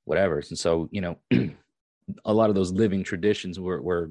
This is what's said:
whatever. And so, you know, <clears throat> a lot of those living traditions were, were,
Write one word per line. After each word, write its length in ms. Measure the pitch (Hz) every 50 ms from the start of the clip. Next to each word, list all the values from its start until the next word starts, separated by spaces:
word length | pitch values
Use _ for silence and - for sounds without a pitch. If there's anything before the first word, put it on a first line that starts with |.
| -
whatever. 340 | - 71 85 98 95 78 71
And 200 | 71 - - -
so, 300 | - 85 82 82 82 -
you 100 | - 101
know, 180 | 92 87 85 - _ -
<clears throat> 200 | 123 - 123 - - - _ _ _ _ _ _ _ _ _ - 98 - -
a 80 | - 107
lot 160 | 110 113 107
of 80 | 104
those 160 | 98 95 90 92
living 320 | 95 113 104 95 98 92
traditions 560 | - - 87 82 104 104 - - 92 85 95
were, 200 | 92 90 90 76
were, 300 | 67 87 90 87 85 80